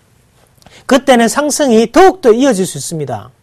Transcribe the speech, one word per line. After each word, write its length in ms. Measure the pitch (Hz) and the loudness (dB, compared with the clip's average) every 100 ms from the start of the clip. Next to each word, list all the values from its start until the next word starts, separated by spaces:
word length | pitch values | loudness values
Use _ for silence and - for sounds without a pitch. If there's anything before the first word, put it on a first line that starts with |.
| _ _ _ _ _ _ _ - - | _ _ _ _ _ _ _ -20 -2
그때는 420 | 254 247 247 233 | -2 2 2 2
상승이 640 | - 294 254 285 220 226 | -2 -6 -4 0 0 2
더욱더 400 | 302 370 370 254 | 2 2 2 0
이어질 320 | 220 277 196 | 2 0 -2
수 140 | 185 143 | -4 -8
있습니다. 520 | - 165 139 117 107 _ | -12 -10 -10 -12 -14 _